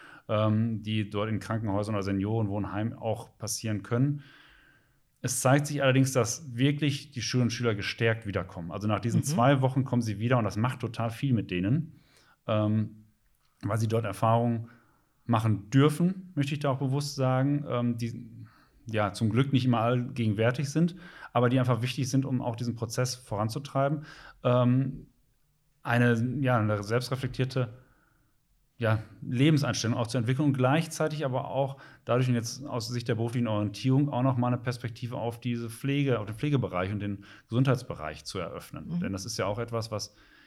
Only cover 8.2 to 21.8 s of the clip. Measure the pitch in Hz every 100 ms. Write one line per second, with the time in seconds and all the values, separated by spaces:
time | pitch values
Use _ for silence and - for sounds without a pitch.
8.2 | 101 92 87 87 85 98 107 101 117 113
9.2 | 143 117 127 139 131 131 131 120 110 98
10.2 | 117 127 107 101 120 - 117 117 117 113
11.2 | 139 113 95 90 98 156 - - _ _
12.2 | _ _ - 107 107 110 107 - - _
13.2 | _ _ _ - 101 110 110 110 107 -
14.2 | 113 113 120 117 117 - _ _ _ _
15.2 | - 113 113 101 - 135 147 151 175 -
16.2 | - 147 143 147 147 135 135 139 143 139
17.2 | 127 131 139 143 143 120 120 117 117 -
18.2 | - 113 110 _ _ _ 113 107 101 -
19.2 | 110 113 143 135 127 117 117 123 120 123
20.2 | 110 101 113 127 139 156 170 - - -
21.2 | - 123 123 131 123 113